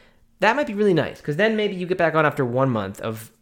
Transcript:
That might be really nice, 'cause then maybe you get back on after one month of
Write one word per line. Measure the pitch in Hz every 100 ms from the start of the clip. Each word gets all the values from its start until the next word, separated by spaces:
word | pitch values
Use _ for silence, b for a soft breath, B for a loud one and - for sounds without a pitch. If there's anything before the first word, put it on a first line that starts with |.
| b b b -
That | 202 262
might | 294
be |
really | 202 208
nice, | 165 110 -
'cause | - 147
then | 220 214
maybe | 208 185
you | 175
get | 180
back | 165 156
on | 151
after | 131
one | 127 123 135
month | 113 95 101
of | 113 110 110 _